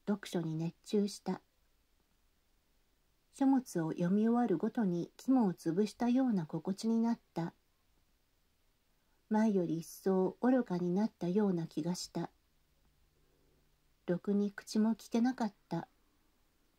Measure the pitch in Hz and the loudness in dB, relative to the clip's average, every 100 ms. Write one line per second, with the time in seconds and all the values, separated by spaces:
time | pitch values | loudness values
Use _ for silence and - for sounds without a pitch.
0 | - 202 - 180 160 156 170 - - 208 | -6 -6 -4 -4 -4 -4 -6 -8 -4 -2
1 | 202 - - 185 - _ _ _ _ _ | 0 -4 -8 -8 -10 _ _ _ _ _
2 | _ _ _ _ _ _ _ _ _ _ | _ _ _ _ _ _ _ _ _ _
3 | _ _ _ - 269 269 - 175 160 - | _ _ _ 0 4 4 2 -2 -2 0
4 | 175 208 226 240 233 165 226 - 196 175 | 2 2 4 2 2 0 0 0 0 0
5 | - - - 262 202 170 165 165 214 - | -4 -6 2 4 4 0 -2 0 0 0
6 | 240 254 254 196 156 165 - 190 220 226 | 0 2 2 0 -2 -4 -4 -4 0 0
7 | 233 233 _ - 165 - _ _ _ _ | 0 -2 _ -6 -6 -8 _ _ _ _
8 | _ _ _ _ _ _ _ _ _ _ | _ _ _ _ _ _ _ _ _ _
9 | _ _ _ 214 220 196 165 165 - - | _ _ _ 2 2 2 0 -2 -6 -6
10 | 190 185 185 - 240 262 240 180 175 185 | 0 2 0 0 0 2 0 -2 0 0
11 | 220 - 175 196 202 170 165 - 165 180 | -2 -2 -2 0 2 0 -4 -6 -4 -6
12 | - 170 165 _ _ _ _ _ _ _ | -8 -8 -8 _ _ _ _ _ _ _
13 | _ _ _ _ _ _ _ _ _ _ | _ _ _ _ _ _ _ _ _ _
14 | - 175 - 202 202 - - 220 220 220 | -4 -4 0 -2 -2 -6 -4 0 0 0
15 | - 233 247 254 220 - _ 170 - _ | -4 0 0 0 -4 -6 _ -8 -8 _
16 | _ _ _ _ _ _ _ | _ _ _ _ _ _ _